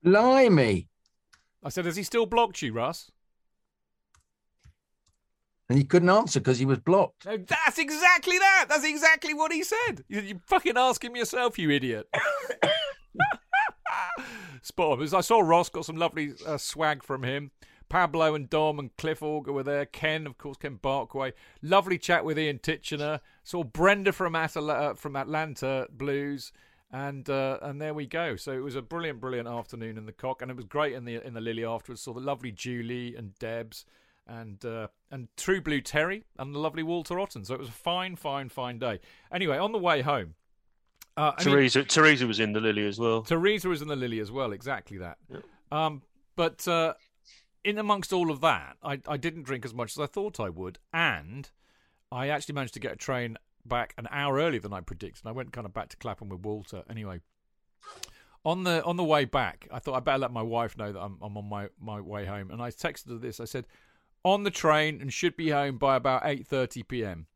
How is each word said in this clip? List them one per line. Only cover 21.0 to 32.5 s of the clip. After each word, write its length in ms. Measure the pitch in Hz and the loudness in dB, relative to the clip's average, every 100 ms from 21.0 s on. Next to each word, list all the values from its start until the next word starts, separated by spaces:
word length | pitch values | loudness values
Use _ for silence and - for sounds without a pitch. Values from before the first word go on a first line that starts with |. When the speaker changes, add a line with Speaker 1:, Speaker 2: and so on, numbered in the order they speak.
| - 139 135 - - - | -2 -4 -6 -6 -20 -14
Speaker 2:
Lovely 360 | 147 196 190 180 | 4 4 6 -2
chat 260 | - 170 | 4 2
with 120 | 147 156 | 4 0
Ian 220 | 156 135 | 0 -2
Titchener. 600 | - 156 - 151 147 156 _ _ | -2 -4 -4 -4 -2 -4 _ _
Saw 180 | - 180 | -8 -6
Brenda 500 | 143 - 180 202 196 | -4 4 6 6 2
from 220 | 185 180 | 2 0
Atala-, 560 | 160 160 170 151 135 147 | 0 -2 -2 -2 0 0
uh, 40 | |
from 200 | - 151 | -2 -8
Atlanta 720 | 139 135 156 156 135 135 135 127 | -6 -4 -2 -4 -4 -2 -2 -4
Blues. 600 | 143 143 139 143 143 - _ _ _ _ | -6 -2 -2 -2 -6 -10 _ _ _ _
And, 400 | 127 139 139 131 | -10 -8 -8 -4
uh, 300 | 135 135 135 | -2 0 -2
and 180 | 143 139 | -6 -6
there 140 | 156 | -6
we 120 | 151 147 | -6 -6
go. 280 | 160 170 | -4 -4
So 160 | 107 - | -4 -6
it 80 | 131 | -6
was 160 | 139 | -6
a 80 | 131 | -8
brilliant, 380 | 117 170 165 127 | -8 -6 -6 -6
brilliant 260 | 131 123 117 | -6 -6 -4
afternoon 520 | 120 113 117 113 110 | -8 -8 -10 -10 -10
in 80 | 107 | -14
the 40 | |
Cock, 320 | - 131 131 | -8 -6 -6
and 80 | 127 | -8
it 60 | 127 | -12
was 80 | |
great 300 | 107 147 151 | -6 -2 -2
in 100 | 127 | -2
the, 200 | 120 117 | -8 -10
in 100 | 127 | -8
the 60 | 117 | -8
Lily 240 | 113 113 | -6 -4
afterwards. 380 | 113 113 - 120 | -4 -6 -8 -14
Saw 100 | - | -12
the 60 | 120 | -8
lovely 320 | 135 139 127 | -6 -6 -6